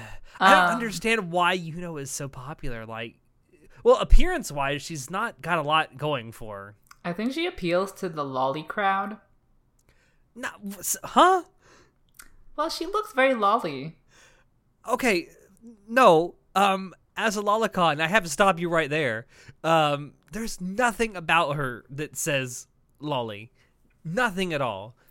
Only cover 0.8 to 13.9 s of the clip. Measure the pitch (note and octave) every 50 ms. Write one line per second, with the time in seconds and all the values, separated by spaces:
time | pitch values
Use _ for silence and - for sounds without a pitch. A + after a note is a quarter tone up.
0.8 | A#3 A3 F#3 E3+ - A3+ A3+ A3+ F#3+ E3+ E3+ F3+ F3 F3 F#3 F#3 E3+ E3 D3+ F3
1.8 | F3+ E3+ E3 D3 C#3 C3+ - - D3 C3+ - C3+ B2+ C3+ D#3+ - - B2 A#2+ A2+
2.8 | A2+ A2 A2+ A2 A#2 A#2 - _ _ _ _ _ _ _ _ _ _ - - -
3.8 | - A#3 B3+ - G3 - - - - F4 F#4 D#4 A3 - C#3+ C#3+ C3+ C#3 C#3+ C#3+
4.8 | - - E3+ D3 B2+ A#2+ F3 G3 A3+ A#3 F3+ - - D#3+ F3 E3 D3 C#3+ D#3 D#3
5.8 | D3+ - - B2+ D3 D3+ D3 B2+ A2 A2+ A2 - A#2 G#2+ G#2 G2 G2 G2+ G#2 _
6.8 | _ _ - _ - F3 E3+ G#3 G#3+ B3+ C4+ D#4+ E4+ F4+ F4+ - F#3+ E3+ E3+ F3+
7.8 | G3 G3 - - - F#3 D#3+ D3+ C#3+ C#3 C3 C3 C3 C3+ C#3 D#3 D#3 - - G#3+
8.8 | G3+ G3 F#3+ G3 G3+ G#3 G#3+ - _ _ _ _ _ _ _ _ _ _ _ _
9.8 | _ _ _ _ _ _ _ _ _ _ _ A#3 B3+ - - - G#3 G3 G3+ -
10.8 | - - - - - - - A#3+ D#4+ F4+ F#4+ F4+ D#4+ - _ _ _ _ - _
11.8 | _ _ _ _ _ _ _ - - - - - - - - - D4+ D#4+ - -
12.8 | E4+ E4+ G4+ G#4+ G#4 - - C4 C4 C4+ C4 A3+ G#3 G3 G#3+ B3 A#3+ E3+ C#3 C3
13.8 | C3+ E3